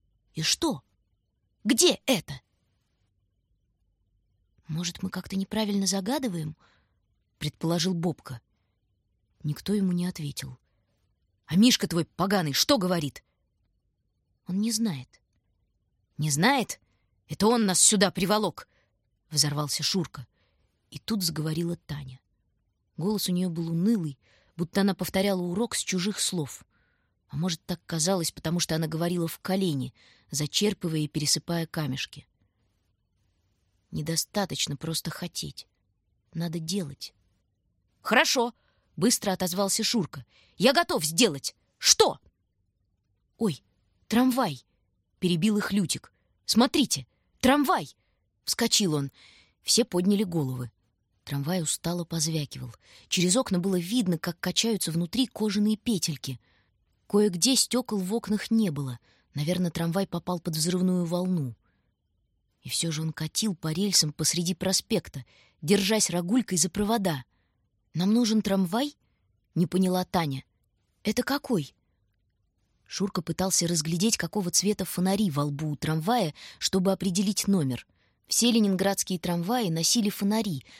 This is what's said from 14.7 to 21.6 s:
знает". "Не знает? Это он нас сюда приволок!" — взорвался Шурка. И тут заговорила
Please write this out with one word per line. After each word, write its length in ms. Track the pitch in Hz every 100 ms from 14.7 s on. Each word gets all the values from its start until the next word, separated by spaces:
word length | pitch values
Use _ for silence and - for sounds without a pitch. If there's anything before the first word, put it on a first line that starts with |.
знает". 380 | 214 226 139 127 _ _ _ _ _ _ _ _ _ _ -
"Не 120 | 151
знает? 480 | 143 208 277 202 - _ _ _ _ -
Это 200 | - 208
он 180 | 240
нас 160 | 208 175
сюда 300 | - 208 190
приволок!" — 580 | 185 185 214 202 - - _ _ _ _ _ _
взорвался 520 | 151 147 143 147 -
Шурка. 440 | 147 190 165 - 120 _ _ _ _ _ _
И 80 | -
тут 240 | - 220
заговорила 540 | 170 156 156 156